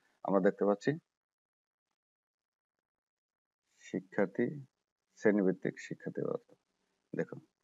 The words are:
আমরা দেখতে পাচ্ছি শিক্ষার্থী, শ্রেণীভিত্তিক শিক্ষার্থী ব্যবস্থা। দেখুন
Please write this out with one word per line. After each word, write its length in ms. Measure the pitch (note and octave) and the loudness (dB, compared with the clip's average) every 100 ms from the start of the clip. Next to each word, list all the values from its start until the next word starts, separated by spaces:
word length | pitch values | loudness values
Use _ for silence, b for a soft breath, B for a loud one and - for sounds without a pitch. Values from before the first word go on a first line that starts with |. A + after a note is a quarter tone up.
| _ _ | _ _
আমরা 180 | - G2 | 0 2
দেখতে 220 | F#2+ - G2 | 4 4 2
পাচ্ছি 260 | G2+ - D#3 - _ _ _ _ _ _ _ _ _ _ _ _ _ _ _ _ _ _ _ _ _ _ _ _ _ _ _ - | 2 0 -4 -6 _ _ _ _ _ _ _ _ _ _ _ _ _ _ _ _ _ _ _ _ _ _ _ _ _ _ _ -10
শিক্ষার্থী, 560 | F#2 - - F#2+ - A#2+ D3 C3+ _ _ _ _ - | -8 -4 -2 -2 0 -2 -4 -14 _ _ _ _ 0
শ্রেণীভিত্তিক 540 | A2+ G#2 F#2+ F#2 - - | 2 4 4 0 -4 -8
শিক্ষার্থী 420 | - - - - | -10 -12 -10 -6
ব্যবস্থা। 320 | - - _ _ _ _ _ _ _ | -6 -6 _ _ _ _ _ _ _
দেখুন 260 | - - - - _ | -6 -6 -10 -18 _